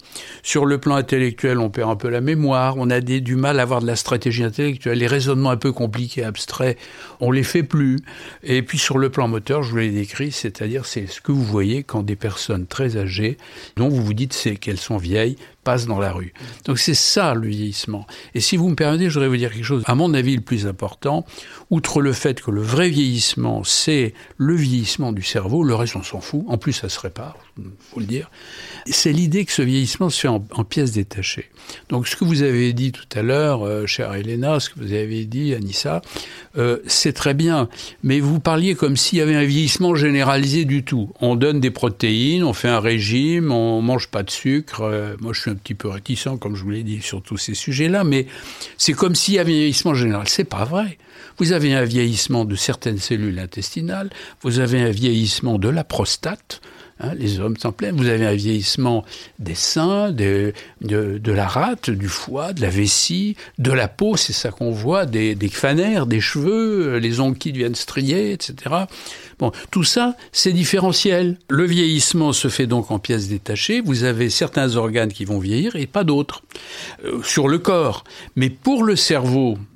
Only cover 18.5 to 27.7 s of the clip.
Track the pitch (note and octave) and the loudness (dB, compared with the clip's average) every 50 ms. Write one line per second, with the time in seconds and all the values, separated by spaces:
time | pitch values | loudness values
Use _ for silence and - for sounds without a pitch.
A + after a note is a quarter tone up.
18.5 | G3 F3 E3+ F#3 D#3 - D#3 D3 D3+ E3 F#3+ F3 D3 D3 C#3 C3+ B2+ A#2+ B2 A#2 | 2 2 2 2 2 2 2 2 2 2 2 2 2 2 2 2 2 2 0 -2
19.5 | G#2+ A2+ A2+ A#2+ C#3 B2 A2 - A#2+ C3+ F3 F3 D3+ C3+ B2 C3 C#3 A#2+ G#2 - | -4 -4 -4 -2 0 0 2 2 2 2 4 4 4 2 2 2 0 0 0 -2
20.5 | B2+ G#2+ G2+ G2+ F#2+ - G#2 F#2+ - - - C#3 D3 E3+ E3 - - - - - | -2 -2 -2 -2 -4 -4 -6 -8 -6 -4 -4 -2 -2 -2 -4 -6 -12 -20 -20 -20
21.5 | - - - - F3 D#3+ - - - D3+ C#3 C#3 B2+ - - D3 B2+ - - A#2+ | -20 -12 -4 0 0 0 0 0 2 2 2 2 2 2 0 -2 -2 -2 -4 -2
22.5 | G2+ G#2 G#2+ A2 B2 D3+ F3+ F3+ D3+ C#3+ C#3+ B2+ A#2+ A#2 G2+ - - B2+ A#2+ A#2 | -2 -2 0 0 2 2 2 4 4 2 2 2 2 2 0 0 0 0 -2 -2
23.5 | A2 G#2+ G2 - - - - D#3+ D#3 C#3+ A#2+ G#2+ - - - - - - C3+ D3 | -2 -2 -2 0 0 0 2 2 2 2 2 0 -2 -8 -16 -12 -4 -2 0 2
24.5 | E3+ E3+ D3 C3 B2 B2 A2 - - - C#3 A#2+ A2 G2 F#2 - - G#2+ F#2 F#2 | 2 2 2 2 2 2 0 0 -2 -2 -2 -2 -2 -4 -4 -4 -4 -2 -2 0
25.5 | B2 E3+ E3 C#3 A#2 A2 A#2+ A2+ - G2 F#2 - - - - - - D3 G3+ - | 2 2 2 2 2 2 0 -2 -4 -6 -8 -8 -10 -10 -8 -6 -4 -4 -4 -2
26.5 | A#2+ G#2+ - D3 A#2+ - - G2 - - - F#2 - - A#2+ D#3 - - - - | -4 -2 -2 -2 -4 -4 -4 -8 -8 -8 -8 -10 -10 -10 -12 -14 -14 -18 -20 -20
27.5 | _ - G2 F#2+ | _ -16 -16 -16